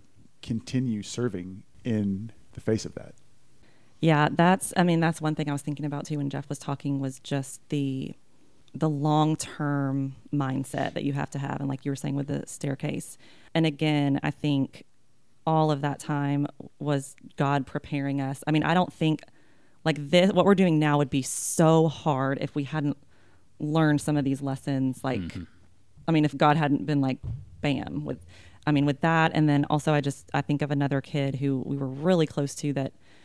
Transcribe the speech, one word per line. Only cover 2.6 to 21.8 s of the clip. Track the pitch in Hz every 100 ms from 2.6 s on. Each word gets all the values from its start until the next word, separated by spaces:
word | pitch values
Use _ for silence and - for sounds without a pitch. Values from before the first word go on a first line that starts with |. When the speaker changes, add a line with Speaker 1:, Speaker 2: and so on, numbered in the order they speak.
Speaker 1:
face | - 110 82
of | -
that. | - - - - - - - - - -
Speaker 2:
Yeah, | 160 147 151
that's, | 147 170 190 - -
I |
mean, | 175 165
that's | 165 165
one | 156
thing | 156 147
I |
was | 143
thinking | - 147 151
about | 143 -
too | 151
when | 139
Jeff | 139 -
was | 143
talking | - 143 143 139
was | 135 131
just | - 139 131 - -
the, | 147 139 131 - - - - - - - 135
the | 156
long-term | 143 151 151 156 156 - - 147 143 139 139 135 135 -
mindset | 147 135 131 135 - -
that | -
you | 139
have | 143 147
to | 143
have. | 139 -
And | 139
like | 135 143
you |
were | 139
saying | 147 139
with | 143
the | 143 -
staircase. | - 147 135 143 - - - - - - 165
And | 160
again, | 143 156 147 143 139
I | 151
think | - 147 139 131 - - - - - - - 160
all | 160 156
of | 143
that | 143 -
time | - 147 143 143 143 - - -
was | 143 139 - - - -
God | 143 143 131
preparing | 147 - 147 139 139
us. | 135 139 -
I |
mean, | 156
I | 147
don't | 175 -
think, | - 160 151 - - - - - -
like, | 160 156 143
this, | 175 190
what | 180 180
we're | 196
doing | 185 156
now | 151 147
would | 143
be | 139
so | 127 - - - 160 160